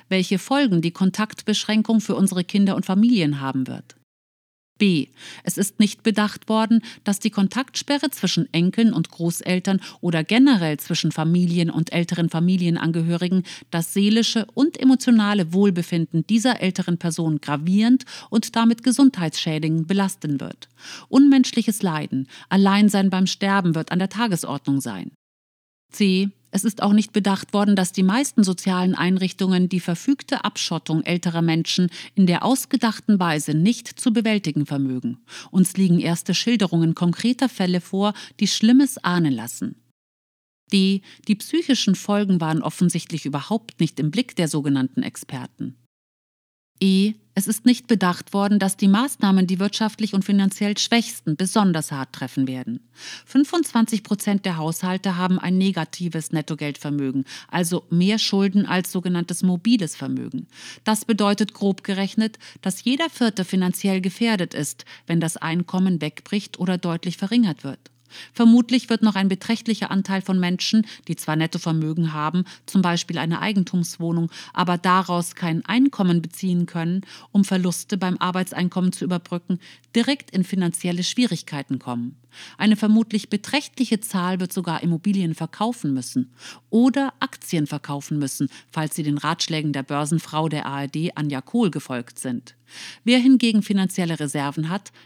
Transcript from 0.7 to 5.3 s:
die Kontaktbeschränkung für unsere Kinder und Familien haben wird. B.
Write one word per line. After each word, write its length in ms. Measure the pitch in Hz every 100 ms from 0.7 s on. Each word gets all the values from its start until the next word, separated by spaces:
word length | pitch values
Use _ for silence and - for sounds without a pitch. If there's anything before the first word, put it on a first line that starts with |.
| 175
die 80 | 165
Kontaktbeschränkung 1080 | - 190 190 214 - - 208 - 220 214 220
für 160 | 202 -
unsere 260 | 196 185
Kinder 320 | 180 202 196
und 100 | 175
Familien 560 | - 190 233 226 151 143
haben 280 | 135 131 123
wird. 260 | 120 - - _ _ _ _ _ _ _ -
B. 320 | 202 165 - - -